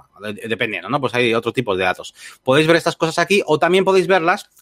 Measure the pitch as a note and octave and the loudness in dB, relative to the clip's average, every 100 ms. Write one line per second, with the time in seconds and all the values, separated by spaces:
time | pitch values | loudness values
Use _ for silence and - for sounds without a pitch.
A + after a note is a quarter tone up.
0 | _ _ G#2 G#2 A2+ A2 A#2 G2 F2+ C#3+ | _ _ -12 -12 -8 -6 -4 -6 -6 -2
1 | C3 B2 B2 A2+ A#2 A2+ A#2 F#2+ F#2 F2+ | -2 0 2 2 0 -4 -2 0 0 -2
2 | - - - - - C3+ D#3 E3 E3+ - | -8 -18 -20 -10 0 2 4 2 2 -2
3 | E3 D#3 E3+ G3 - D3+ E3 F#3 F#3+ F#3+ | -4 -2 0 0 2 0 2 2 4 2
4 | E3+ F#3 E3 G3+ - _ | 2 2 2 -2 -6 _